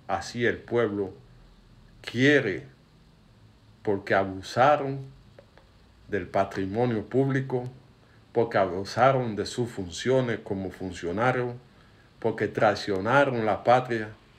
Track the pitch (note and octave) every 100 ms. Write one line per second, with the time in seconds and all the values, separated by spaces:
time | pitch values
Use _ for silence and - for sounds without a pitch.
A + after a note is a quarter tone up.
0 | - F#2+ - B2 A2+ F2 - A#2+ A2 G2+
1 | F#2+ - - - - - - - - -
2 | - A#2+ C#3 C#3+ A2 D#2 - - _ _
3 | _ _ _ _ - _ - - G#2+ G2
4 | - G2+ F#2+ F#2+ - A#2 C#3 C#3+ C3+ C#3
5 | C3+ - - - - - - - - _
6 | - G2 F2 G2+ F#2+ G2 F#2+ A2 B2 A2
7 | - B2 C3+ C3+ C3 B2+ B2+ - - -
8 | _ - - A#2 A2+ A2 F#2+ F2+ G2+ A2+
9 | C3 C3 A#2 G#2 F2+ - A#2+ - F2+ E2
10 | A#2+ C3 A#2+ G#2 - G2 F#2 - F#2 E2+
11 | E2+ G2 B2+ B2+ B2 B2 - - - -
12 | _ _ A2+ - G#2 A2 A2 G2+ G#2 F#2+
13 | G#2+ C#3 C3+ A#2+ G#2+ F#2+ A#2+ B2+ B2+ A2+
14 | G#2+ - -